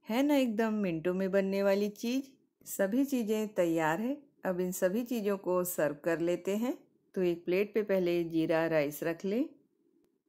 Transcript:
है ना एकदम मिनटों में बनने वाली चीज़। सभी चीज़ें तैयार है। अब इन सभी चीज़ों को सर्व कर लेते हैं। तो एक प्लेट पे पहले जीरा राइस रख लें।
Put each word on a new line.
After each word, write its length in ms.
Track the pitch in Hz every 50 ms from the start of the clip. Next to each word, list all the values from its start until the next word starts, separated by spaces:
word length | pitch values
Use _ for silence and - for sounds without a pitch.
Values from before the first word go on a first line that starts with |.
| _
है 140 | - 220 247 277
ना 120 | 294 294
एकदम 380 | 277 262 240 214 208 226 220 214
मिनटों 380 | 214 202 180 165 160 156 180 180
में 160 | 190 190 190
बनने 320 | 190 196 190 190 196 196 196
वाली 260 | 202 196 202 208 208
चीज़। 400 | 208 - - 233 247 269 277 - - _ _ _ _ _ _
सभी 360 | - - - 196 190 214 262 277
चीज़ें 420 | 269 277 247 226 202 220 214 214
तैयार 520 | 208 214 - 175 170 165 165 160 156 160 190
है। 160 | 220 247 285 294 - _ _ _ -
अब 140 | 190 185 175
इन 120 | 185 180
सभी 320 | 185 - 196 185 185 233 254
चीज़ों 340 | 247 262 233 196 202 202
को 260 | 190 - 180 180 180 180
सर्व 320 | 180 - - 156 143 147 147 -
कर 160 | 170 165 160
लेते 360 | 170 175 175 175 - 190 196
हैं। 200 | 214 233 254 339 - - _ _ _ _ _ -
तो 60 | 196
एक 220 | 185 175 170 170 -
प्लेट 280 | 175 180 190 208 208 -
पे 80 | 226 208
पहले 400 | 208 196 190 180 175 175 175 170
जीरा 420 | 165 165 160 160 165 165 160 165
राइस 360 | 165 165 156 143 147 151 - 156
रख 220 | 165 165 165 -
लें। 200 | 190 202 240 311 - - _ _ _ _ _ _ _ _ _ _ _ _ _ _